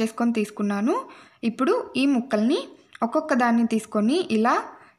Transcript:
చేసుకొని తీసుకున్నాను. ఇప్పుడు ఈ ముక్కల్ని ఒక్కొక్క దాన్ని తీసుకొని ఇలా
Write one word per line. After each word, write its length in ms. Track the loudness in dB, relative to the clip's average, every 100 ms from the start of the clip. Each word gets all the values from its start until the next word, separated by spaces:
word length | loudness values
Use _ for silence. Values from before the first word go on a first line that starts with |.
చేసుకొని 320 | -4 0 0 0
తీసుకున్నాను. 540 | -2 -2 -4 0 0 0 -4 -14 -20 _ -4
ఇప్పుడు 240 | 0 2 0 -2 0
ఈ 20 | 2 2
ముక్కల్ని 440 | 0 0 2 0 -2 -16 -20 -6 -2
ఒక్కొక్క 280 | -2 0 0
దాన్ని 220 | 2 2 2 0
తీసుకొని 420 | -2 0 2 0 0 0
ఇలా 180 | 2 0 -2 -12 -20